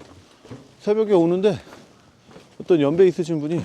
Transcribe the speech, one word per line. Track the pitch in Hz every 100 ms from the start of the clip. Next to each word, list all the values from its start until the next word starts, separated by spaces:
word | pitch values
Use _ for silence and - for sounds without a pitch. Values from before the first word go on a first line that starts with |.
| - - - _ - - - _
새벽에 | - 214 214
오는데 | 196 170 180 202 143 - - - _ _ _ _ - - -
어떤 | - 175
연배 | 143 165 190
있으신 | 170 160 165
분이 | 147 165